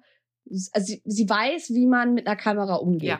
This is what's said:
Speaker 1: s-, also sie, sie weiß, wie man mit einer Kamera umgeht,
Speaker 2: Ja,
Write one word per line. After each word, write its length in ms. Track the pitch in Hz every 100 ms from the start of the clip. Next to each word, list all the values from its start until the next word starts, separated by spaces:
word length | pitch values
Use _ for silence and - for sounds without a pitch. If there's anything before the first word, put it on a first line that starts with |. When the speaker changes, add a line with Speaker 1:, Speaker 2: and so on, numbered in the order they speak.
| _ _ _ _ -
Speaker 1:
s-, 200 | 190 185
also 140 | 214 190
sie, 160 | 214
sie 240 | - 208 208
weiß, 440 | 208 247 339 -
wie 160 | 233 247
man 260 | 247 240
mit 120 | 240 220
einer 120 | 202
Kamera 380 | 214 208 196 175
umgeht, 340 | 175 170 151
Speaker 2:
Ja, 100 | 151